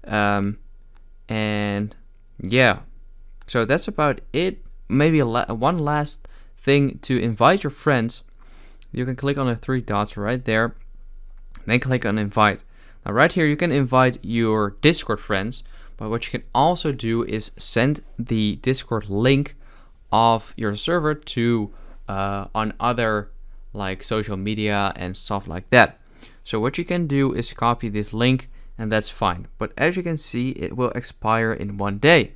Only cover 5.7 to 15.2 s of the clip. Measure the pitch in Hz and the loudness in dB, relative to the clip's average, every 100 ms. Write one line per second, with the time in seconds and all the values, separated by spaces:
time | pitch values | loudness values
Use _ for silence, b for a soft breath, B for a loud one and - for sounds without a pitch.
5.7 | 175 147 151 147 - b b b - - | 0 0 0 -2 -8 b b b -6 4
6.7 | 143 139 - - 123 117 110 123 196 151 | 4 4 0 -2 0 0 4 4 4 0
7.7 | - - 131 113 - - - b b b | -2 2 2 2 -6 -14 -20 b b b
8.7 | b b - 123 127 139 139 131 117 - | b b -6 -4 -2 -2 0 0 -2 -2
9.7 | 131 120 104 104 - 104 127 123 110 117 | -2 0 -2 -2 -4 -2 -2 2 2 2
10.7 | - - - - - - - - - - | -2 -16 -16 -16 -16 -16 -16 -16 -12 0
11.7 | 120 127 127 117 107 101 110 107 95 - | 0 2 0 0 0 0 4 4 2 -8
12.7 | b b b - 104 156 185 156 147 - | b b b -4 4 4 4 2 2 2
13.7 | 131 127 127 127 123 - 117 113 110 104 | 2 4 6 4 2 -4 0 2 2 0
14.7 | - 147 165 - 107 | 4 4 4 -2 -4